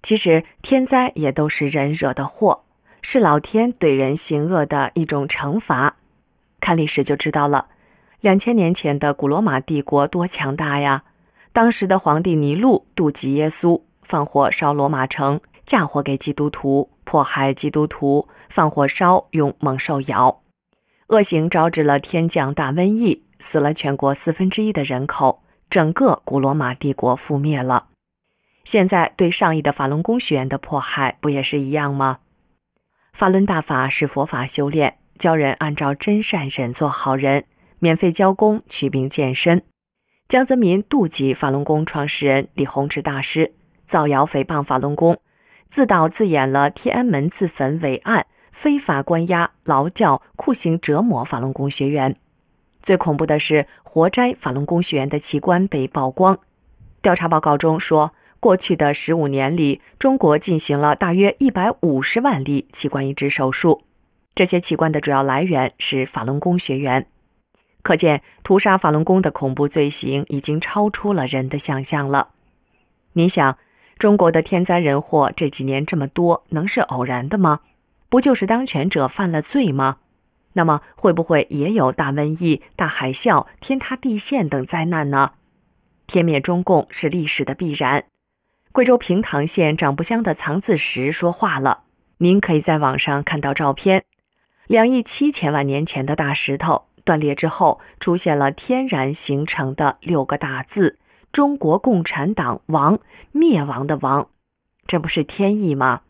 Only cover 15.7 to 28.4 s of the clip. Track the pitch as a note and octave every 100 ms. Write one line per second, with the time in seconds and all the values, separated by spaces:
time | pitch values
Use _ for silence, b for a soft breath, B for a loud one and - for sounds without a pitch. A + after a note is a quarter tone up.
15.7 | A#3+ D#3 D3+ C#3 C#3 - C#3+ D3 - C#3
16.7 | C#3 - _ - D#3 C#3 D3+ C#3 C3 D3
17.7 | D3+ D3+ - C#3+ C#3+ - b b - D#3
18.7 | - C#3 - F3+ F#3 - D#3+ C#3+ - C#3+
19.7 | C3+ - C#3+ C3+ A2 B2+ - _ _ _
20.7 | _ _ _ _ A3 G3 D#3+ D#3+ F3+ E3
21.7 | E3 D3 C#3+ - E3+ E3 E3 C3+ D3 C#3
22.7 | D3+ F#3 A3 A#3 - _ _ - D#3 C#3+
23.7 | D3+ C#3+ C#3 C#3 C#3 - D#3+ F#3+ G3+ G#3+
24.7 | F#3 C#3 B2+ C#3+ - C3+ - _ _ _
25.7 | F#3+ D#3 E3+ C4+ D#3 - C#3 C3+ D3+ B2+
26.7 | B2+ C#3+ C3+ A#2+ B2 - C#3+ D3 C#3+ B2+
27.7 | B2 - _ _ _ _ _